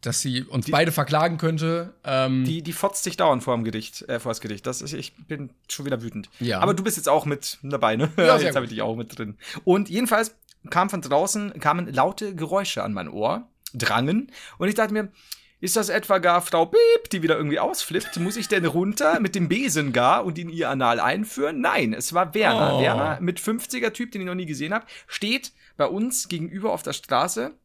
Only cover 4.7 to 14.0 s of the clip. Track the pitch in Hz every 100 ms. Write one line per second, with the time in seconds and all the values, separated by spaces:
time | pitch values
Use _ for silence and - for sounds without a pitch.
4.7 | 127 139 147 135 _ - 151 139 _ _
5.7 | - 143 127 113 104 98 _ 120 98 180
6.7 | 180 190 - 151 151 147 143 - - 135
7.7 | 139 113 113 151 - 170 156 147 139 120
8.7 | 110 110 113 113 - 110 104 - - -
9.7 | 185 202 175 247 220 226 _ _ _ -
10.7 | 170 190 196 139 143 190 214 208 160 147
11.7 | 160 175 131 147 196 214 185 156 185 196
12.7 | - 98 104 85 - 107 185 240 _ -
13.7 | 127 110 110